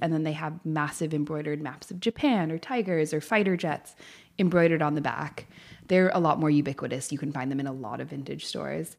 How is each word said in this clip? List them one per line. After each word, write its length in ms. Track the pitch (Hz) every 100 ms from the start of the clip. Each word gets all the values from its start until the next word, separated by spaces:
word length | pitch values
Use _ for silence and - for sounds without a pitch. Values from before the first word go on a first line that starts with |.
and 100 | 165
then 120 | 160
they 100 | 156
have 320 | 156 156 165 160
massive 480 | 156 147 - 160
embroidered 480 | 151 147 151 151 147
maps 300 | 143 135 -
of 80 | 180
Japan 520 | 226 - 294 220 160
or 60 | 160
tigers 560 | - 254 185 165 156
or 80 | 156
fighter 340 | - 214 190 175
jets 400 | 165 143 - - - - - -
embroidered 420 | 180 175 170 160
on 140 | 151 151
the 60 |
back. 440 | 131 117 151 - - - - - -
They're 220 | 185 185
a 60 | 180
lot 200 | 165 -
more 100 | 156
ubiquitous. 640 | 147 147 135 135 131 -
You 40 | 143
can 120 | 151
find 180 | 139 131
them 80 | 139
in 60 | 139
a 40 |
lot 300 | 135 113 123
of 80 | 131
vintage 360 | 143 139 143 -
stores. 520 | - 139 151 165